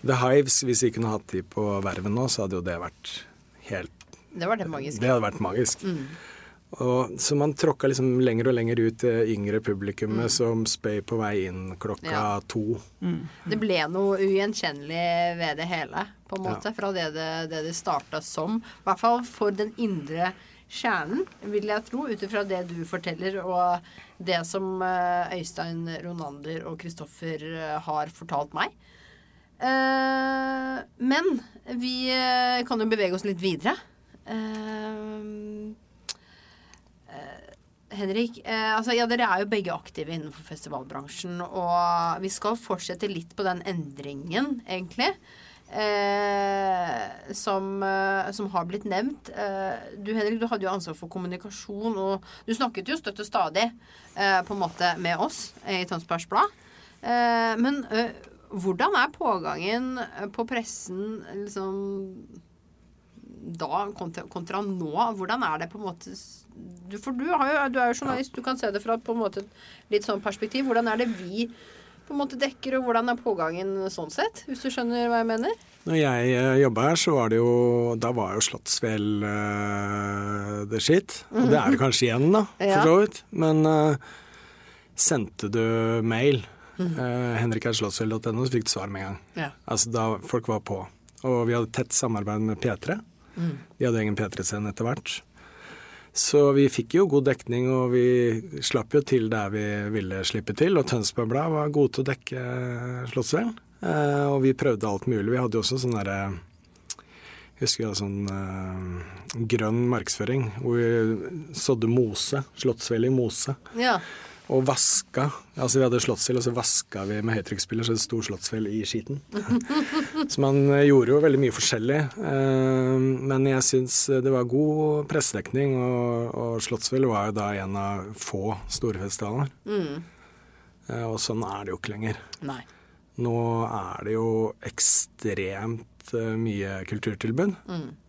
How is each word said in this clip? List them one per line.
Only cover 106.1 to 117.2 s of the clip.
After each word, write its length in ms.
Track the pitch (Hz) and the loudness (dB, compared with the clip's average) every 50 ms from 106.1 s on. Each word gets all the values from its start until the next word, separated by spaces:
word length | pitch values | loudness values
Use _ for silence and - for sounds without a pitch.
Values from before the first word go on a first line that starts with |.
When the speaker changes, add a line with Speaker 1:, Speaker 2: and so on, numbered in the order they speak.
| 98 98 98 98 95 85 82 - _ - _ _ _ - - - - - - - - - - - - - - - _ - | -2 -2 -2 -4 -6 -8 -10 -16 _ -20 _ _ _ -20 -12 -12 -12 -12 -12 -20 -20 -20 -20 -20 -20 -20 -20 -20 _ -4
Speaker 1:
jeg 80 | 127 | -2
husker 160 | 123 - - 117 | -2 0 0 -2
jeg 80 | 110 | -4
hadde 100 | 101 98 | -4 -4
sånn, 240 | 101 98 98 101 101 | -4 -4 -4 -4 -4
eh, 1160 | 98 95 98 98 95 95 95 95 92 92 92 92 90 90 87 85 - 92 92 - - - 117 117 | -4 -4 -6 -6 -6 -6 -6 -6 -6 -6 -6 -6 -8 -8 -8 -10 -12 -14 -16 -12 -10 -6 -6 -2
grønn 420 | 110 120 113 110 107 110 120 123 | 0 2 2 2 2 2 2 2
marksføring, 640 | 123 123 113 92 - - - 104 101 127 135 123 110 98 113 | 2 2 0 0 -4 -4 -2 -2 0 0 0 0 -2 -4 -4
hvor 140 | 127 123 120 | -2 0 2
vi 800 | 120 117 117 117 117 113 110 113 101 - - 180 160 156 - - | 2 4 4 4 4 4 2 2 -2 -4 -8 -8 -10 -10 -8 -6
sådde 340 | - - - 135 113 117 | -4 2 2 2 2 4
mose, 560 | 113 117 127 123 110 101 - - - - 139 135 - - | 4 4 4 4 4 2 0 0 0 0 -2 -4 -6 -10
Slottsfjell 480 | - - 131 117 117 - - 120 110 117 | -2 0 0 0 0 -2 -2 0 2 4
i 40 | 127 | 4
mose. 460 | 135 127 123 107 - - - - 135 - - - - | 4 4 2 2 2 2 2 0 -2 -6 -8 -12 -4
Speaker 2:
Ja. 240 | 226 240 254 220 175 - - - - - - - - - - | 0 2 2 2 2 0 -6 -14 -16 -16 -18 -20 -20 -4 2
Speaker 1:
Og 160 | - 131 131 | 2 4 4
vaska. 640 | 135 131 - - - - - - - - - 135 147 - - - - _ | 4 4 4 6 6 6 4 2 0 -2 0 0 0 -2 -6 -16 -14 _
Altså, 220 | - 131 120 - | -2 0 2 4
vi 60 | 135 131 | 6 6
hadde 140 | 123 120 120 | 6 4 4
Slottsfjell, 360 | - - 117 - - - 127 | 2 2 0 0 0 0 2
og 40 | 123 117 | 2 2
så 80 | 123 | 0
vaska 540 | 120 120 113 - - - - _ - 101 98 | 0 2 2 4 2 2 0 _ -8 -6 -4
vi 160 | 98 104 107 | -2 -2 -2